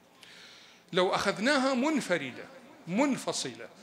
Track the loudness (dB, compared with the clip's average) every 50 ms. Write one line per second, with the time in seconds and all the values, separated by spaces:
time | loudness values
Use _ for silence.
0 | _ _ -20 -20 -20 -20 -20 -20 -20 -20 -20 -20 -20 -20 -20 -20 -12 -2 0 2
1 | 2 4 2 2 0 0 0 0 2 2 2 4 2 2 2 2 2 2 2 0
2 | 0 0 -2 -2 -2 -6 -10 -12 -14 -16 -18 -20 -20 -20 -20 -14 -8 -2 0 2
3 | 2 2 2 -2 -2 -4 -4 -4 -6 -8 -8 -12 -16 -18 -20 -20